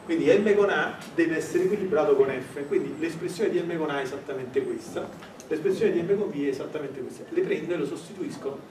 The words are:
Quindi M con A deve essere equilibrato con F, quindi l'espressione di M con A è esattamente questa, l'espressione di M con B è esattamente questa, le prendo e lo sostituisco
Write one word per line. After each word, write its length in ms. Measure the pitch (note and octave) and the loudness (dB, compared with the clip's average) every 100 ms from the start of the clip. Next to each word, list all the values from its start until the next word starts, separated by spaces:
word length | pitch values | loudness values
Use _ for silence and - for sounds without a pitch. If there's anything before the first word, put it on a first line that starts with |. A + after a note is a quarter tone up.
Quindi 260 | - D#3+ C#3 | -2 2 6
M 240 | G3+ G#3+ G3+ | 6 6 6
con 140 | G3 | 6
A 280 | - - - - - | 4 0 -4 -8 0
deve 220 | D#3+ D#3 | 2 2
essere 260 | - F3 | 0 2
equilibrato 540 | F#3 G#3 F#3+ D#3 D3 C3+ | 2 2 2 2 4 6
con 100 | C3+ | 4
F, 400 | B2+ B2+ D3 C#3+ | 2 -6 -8 0
quindi 260 | - - C#3 | 0 0 -4
l'espressione 500 | E3 D#3+ F3 - G3 | -4 -4 -6 0 0
di 120 | E3+ | 0
M 160 | E3 E3 | -2 -2
con 120 | D3+ | -2
A 100 | C#3+ | -2
è 40 | |
esattamente 580 | C3+ C#3 - C3 B2+ C3+ | -4 -8 -8 -8 -2 -2
questa, 460 | B2 A2+ - - - - - - - | 0 -6 -6 -8 -8 -12 -16 -18 -6
l'espressione 460 | D#3 F#3+ F#3+ A3 | -2 0 2 2
di 80 | E3+ | 2
M 160 | E3+ G3+ | 2 0
con 120 | G3+ | 0
B 140 | C#3+ | -2
è 60 | C#3+ | -2
esattamente 500 | B2+ - D3+ C#3 C3+ | -2 -6 -6 -8 -8
questa, 240 | A#2+ - - | -10 -12 -4
le 120 | E3+ | -2
prendo 320 | F#3+ C#3+ D#3 F3 | 0 -2 -2 -2
e 20 | |
lo 80 | C#3+ | -2
sostituisco 760 | E3 - F#3+ D3 - C#3 - - | -4 -10 -8 -8 -6 -6 -8 -12